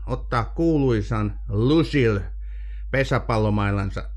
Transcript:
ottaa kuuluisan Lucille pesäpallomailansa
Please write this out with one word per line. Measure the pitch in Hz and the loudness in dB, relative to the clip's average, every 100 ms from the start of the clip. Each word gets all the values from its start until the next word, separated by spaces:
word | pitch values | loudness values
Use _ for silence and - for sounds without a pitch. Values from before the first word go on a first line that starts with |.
| - | -6
ottaa | 123 - 123 | -6 -2 -2
kuuluisan | 113 - 165 156 135 113 101 110 104 104 - | -2 0 2 4 4 2 0 -2 -2 -4 -4
Lucille | 104 120 156 151 147 117 101 87 - - - - - - | 0 4 4 4 4 4 2 -2 -8 -10 -10 -10 -10 -4
pesäpallomailansa | 131 131 127 - 113 107 104 101 101 95 - - | -2 2 0 0 2 2 2 2 0 -2 -4 -8